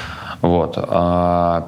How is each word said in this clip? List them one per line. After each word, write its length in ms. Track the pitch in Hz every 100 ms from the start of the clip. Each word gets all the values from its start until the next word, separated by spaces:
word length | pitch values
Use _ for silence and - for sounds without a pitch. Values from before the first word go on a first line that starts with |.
| - - - -
вот. 320 | 87 87 80 -
А, 840 | - 90 87 87 87 87 87 85